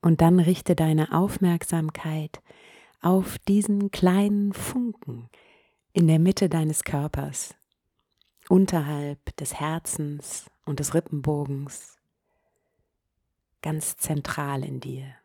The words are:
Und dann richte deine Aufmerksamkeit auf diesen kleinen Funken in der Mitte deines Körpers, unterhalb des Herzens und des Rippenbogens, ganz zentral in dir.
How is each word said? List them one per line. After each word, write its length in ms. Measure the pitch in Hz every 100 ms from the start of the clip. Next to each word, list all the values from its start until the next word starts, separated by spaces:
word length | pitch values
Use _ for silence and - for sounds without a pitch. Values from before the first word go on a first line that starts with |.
Und 160 | 170 160
dann 220 | 165 180
richte 340 | 170 180 - 180
deine 380 | 160 156 156
Aufmerksamkeit 1300 | 156 196 - 185 170 - 170 156 - 156 156 151 - _ - - - _ _
auf 400 | 175 190 185 -
diesen 500 | - 202 202 202 202
kleinen 600 | - 180 185 202 208 202
Funken 800 | 196 - 262 240 208 - 120 120 _ _ _ _ _ _
in 140 | - 165
der 120 | 160
Mitte 300 | 175 190 185
deines 340 | 165 156 156
Körpers, 720 | - 143 147 - 143 139 - - _ _ _ _ _ _ _ _ -
unterhalb 840 | 185 190 170 147 147 143 143 - -
des 240 | 143 -
Herzens 920 | 147 165 - - 147 147 - - - _ -
und 160 | 139
des 120 | 143
Rippenbogens, 1080 | 165 165 147 139 147 143 139 139 - - _ _ _ _ _ _ _ _ _ _ _ _ _ _ _ _ _
ganz 340 | 156 156 - -
zentral 680 | - 151 - - 143 139 131
in 160 | 131
dir. 340 | 135 131 135 131